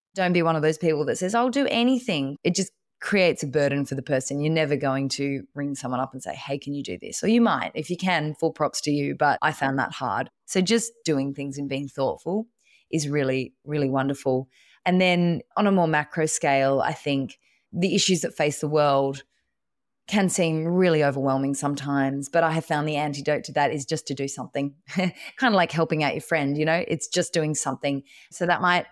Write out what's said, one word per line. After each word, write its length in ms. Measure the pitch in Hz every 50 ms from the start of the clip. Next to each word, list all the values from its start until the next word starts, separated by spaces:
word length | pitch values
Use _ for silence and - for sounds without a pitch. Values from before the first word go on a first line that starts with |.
| _ _ -
Don't 180 | 190 185 180 180
be 80 | 175
one 140 | 165 165 165
of 60 | 156
those 160 | 147 156 160 156
people 280 | - 165 156 147 151
that 120 | 139 113 -
says, 180 | 185 185 214
"I'll 140 | 233 247 262
do 180 | 233 277 277 -
anything." 720 | - 226 233 247 262 240 247 - 180 147 135 135 143 - -
It 120 | - 175
just 160 | 190 190 - - _ _ _ _ _
creates 420 | - - 208 202 185 170 139 - -
a 40 | 143
burden 380 | 127 151 143 139 139 143 139
for 100 | - 143
the 60 | 135
person. 400 | 131 - 147 131 131 - 143 143
You're 100 | 147 156
never 240 | 160 160 156 139 147
going 320 | 135 143 139 131 135 139 135
to 340 | - - 143 139 139 131 - - -
ring 220 | 143 143 143 139
someone 240 | - - 123 127 123
up 140 | 131 127 -
and 80 | 131
say, 140 | - - -
"Hey, 220 | 135 - - 143 147
can 160 | - 143 143
you 100 | 143 139
do 140 | - 92 87
this?" 260 | - - - - -
Or 40 | 190
you 140 | 226 240
might, 300 | 233 220 160 127 90 85 -
if 140 | - 151 -
you 80 | 180 170
can, 380 | 185 190 180 160 151 151 151
full 160 | - - 160
props 300 | 160 - 156 139 - -
to 100 | - 151
you, 240 | 143 147 143 143 139
but 240 | - 151 147 123 -
I 100 | - 151
found 280 | 151 - 143 135 135 139
that 140 | 123 - 165
hard. 360 | - 135 120 98 113 135 - - _ _
So 160 | - - 190
just 300 | 185 170 226 233 226 - - _ -
doing 280 | - 156 135 135 139 139
things 240 | - 139 143 135 139
and 120 | 143 139
being 180 | 135 135 143 135
thoughtful 600 | - - 135 123 78 - - - 185 214 226 - _ _ _ _ _ _ _ _
is 160 | - 160 147 143
really, 460 | 143 147 139 131 131 131 127 - - _ _
really 260 | 143 147 151 143 135
wonderful. 600 | 135 135 135 139 139 139 - 139 127 127 131 - _ _ _ _ _ _ -
And 140 | 180 180 185
then 420 | 185 185 180 175 175 175 170 147 - _ _
on 120 | - 208 202
a 40 |
more 160 | 196 190 170 160
macro 380 | 156 151 147 - - - 160
scale, 560 | 156 - - - 147 139 135 135 135 139 135
I 120 | - - 156
think 440 | - - 147 143 135 135 117 - - _ _ _ _ _ _
the 220 | - 170 175 190 -
issues 260 | 202 - - 185 165
that 140 | - 165 -
face 240 | - 156 151 147 -
the 80 | - 147
world 560 | 151 156 147 143 139 139 139 135 139 139 - _ _ _ _ _ _ _ _ _ _ _ _ _ _ _ _ -
can 200 | - 214 196 180
seem 380 | - - 180 165 160 156 156
really 380 | 165 175 185 185 180 165 151 147
overwhelming 500 | 143 139 139 135 139 135 135 139 139 139
sometimes, 760 | 139 147 143 143 135 139 143 143 139 135 135 139 139 139 -
but 140 | - 165 165
I 80 | 160
have 140 | 156 160 156
found 240 | - 165 147 147 156
the 60 | 151
antidote 480 | 147 151 147 143 143 135 - 151 143 -
to 80 | - 131
that 180 | 151 143 135
is 140 | - 147 135
just 220 | - 160 151 - -
to 80 | 143
do 120 | 131 139 139
something, 460 | - - 127 - - 139 139 143 139 _
<laughs> 140 | _ - -
kind 180 | 185 185 180 - - - - - -
of 120 | 185 208 214
like 180 | 190 175 165
helping 320 | - 160 165 160 165 151 151
out 120 | 139 -
your 60 | 156
friend, 360 | - - 170 156 143 139 143 151
you 80 | 156
know, 180 | 156 160 170 - -
it's 200 | - 156 - -
just 240 | - 180 175 -
doing 220 | - 170 156 151 156
something. 480 | - - 143 131 - - 143 139 139 139 _ - - - _
So 160 | - - 180 170
that 120 | 175 151
might 280 | 185 180 180 180 - -